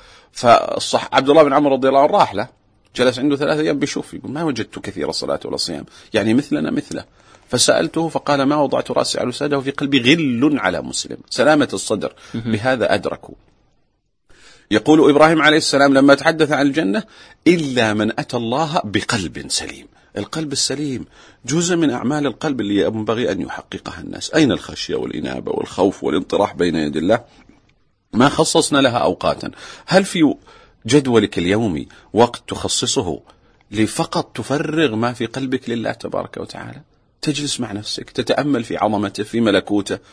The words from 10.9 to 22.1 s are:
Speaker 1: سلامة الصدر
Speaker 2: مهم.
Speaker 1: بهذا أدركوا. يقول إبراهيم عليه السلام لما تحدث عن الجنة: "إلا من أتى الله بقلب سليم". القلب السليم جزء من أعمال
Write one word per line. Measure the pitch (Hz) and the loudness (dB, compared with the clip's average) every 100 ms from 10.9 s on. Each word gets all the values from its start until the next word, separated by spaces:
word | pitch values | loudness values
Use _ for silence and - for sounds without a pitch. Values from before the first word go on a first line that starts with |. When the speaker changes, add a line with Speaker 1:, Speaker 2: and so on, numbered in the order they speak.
| 62 - - - | -8 -10 -12 -8
Speaker 1:
سلامة | - 123 151 131 | 0 4 4 2
الصدر | 95 - 104 - - - | -2 -4 -4 -4 -10 -12
Speaker 2:
مهم. | 117 117 | -8 -4
Speaker 1:
بهذا | 110 120 131 101 | -2 0 0 0
أدركوا. | 101 - - - - _ _ _ _ _ _ _ _ _ _ - - _ | 0 -2 -8 -12 -20 _ _ _ _ _ _ _ _ _ _ -20 -20 _
يقول | 104 143 160 139 | 0 6 6 8
إبراهيم | 143 156 165 | 8 6 6
عليه | 147 156 | 4 4
السلام | - 139 139 | 2 4 4
لما | 135 139 | 6 6
تحدث | 139 165 160 151 | 6 4 2 0
عن | 143 143 | 2 0
الجنة: | 139 185 208 - - - - - | 0 -2 -2 -6 -14 -20 -2 2
"إلا | 175 147 123 110 | 2 2 0 0
من | 107 107 - | 2 -2 -2
أتى | 147 120 | -6 -6
الله | 117 127 160 165 | -4 -2 -2 -2
بقلب | 104 98 - 117 82 - - | -2 -4 -2 -4 -4 -8 -8
سليم". | - - - - _ _ - | -8 -8 -14 -20 _ _ -10
القلب | 101 160 156 | -8 -8 -6
السليم | 135 - 135 147 123 - _ - _ 120 | -4 -4 -4 -6 -6 -10 _ -20 _ -4
جزء | 156 170 175 | -2 0 2
من | 156 | 0
أعمال | 120 113 | 0 -2